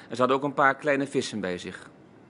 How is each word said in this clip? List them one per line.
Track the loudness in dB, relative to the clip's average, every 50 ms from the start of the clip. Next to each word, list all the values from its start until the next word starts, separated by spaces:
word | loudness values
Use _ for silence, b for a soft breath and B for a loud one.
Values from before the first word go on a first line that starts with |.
| B B
En | 0
ze | 0
hadden | 2 2 2
ook | 0
een | 0 -2 0
paar | 4 4 4 2
kleine | 2 0 0 0 0 0
vissen | 0 -2 -2 -2 -2 -4 -4
bij | -4 -4 -4 -6
zich. | -8 -10 -12 -14 -16 -20 -20 -20 -20 -20 -20 -20 -20 -20